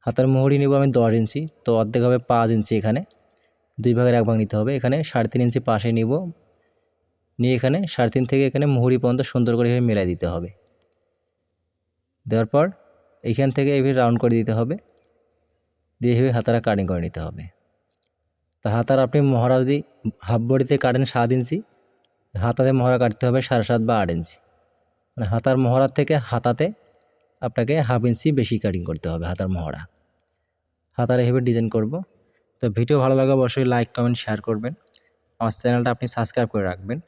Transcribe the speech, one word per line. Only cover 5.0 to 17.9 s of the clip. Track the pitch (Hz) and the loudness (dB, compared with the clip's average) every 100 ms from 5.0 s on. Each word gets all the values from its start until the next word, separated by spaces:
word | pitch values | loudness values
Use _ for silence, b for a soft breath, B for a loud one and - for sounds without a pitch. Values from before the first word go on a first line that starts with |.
| 156 | -2
সাড়ে | 123 113 | -2 0
তিন | 127 120 | 0 0
ইঞ্চি | 120 120 | 0 0
পাশে | 110 117 113 | 0 0 0
নিব, | 113 147 180 - _ _ _ _ _ _ _ _ _ - | 0 -2 -6 -14 _ _ _ _ _ _ _ _ _ -2
নিয়ে | 123 127 | 0 2
এখানে | 131 165 185 | 0 -2 -2
সাড়ে | - 120 | -2 0
তিন | 131 123 | 0 0
থেকে | 135 135 | 0 0
এখানে | 139 147 | 0 0
মুহুরি | 131 123 127 | 2 2 2
পর্যন্ত | 123 127 135 | 2 -2 -2
সুন্দর | 123 120 117 | 0 0 2
করে | 120 | 2
এভাবে | 123 120 | 2 2
মেলাই | 104 90 | 0 0
দিতে | 87 85 | -2 -4
হবে। | 87 87 - _ _ _ _ _ _ _ _ _ _ _ _ _ _ _ _ 117 | -4 -8 -16 _ _ _ _ _ _ _ _ _ _ _ _ _ _ _ _ -4
দেওয়ার | 113 110 | -2 2
পর | 139 175 - _ _ _ _ | 2 0 -4 _ _ _ _
এইখান | 117 113 135 127 | -4 0 0 2
থেকে | 139 139 | 0 2
এইভাবে | 135 131 | 2 2
রাউন্ড | 120 120 | 2 2
করে | 120 117 | 2 2
দিতে | 110 110 | 0 -2
হবে, | 117 190 _ _ _ _ _ _ _ _ _ _ _ _ | -2 -6 _ _ _ _ _ _ _ _ _ _ _ _
দিয়ে | 120 | 0
এইভাবে | 120 131 117 | 2 2 0
হাতাটা | 113 117 113 | 0 0 0
কাটিং | 101 98 | -2 -2
করে | 87 82 | -4 -6
নিতে | - 82 | -8 -10
হবে। | 98 87 _ _ _ _ | -12 -16 _ _ _ _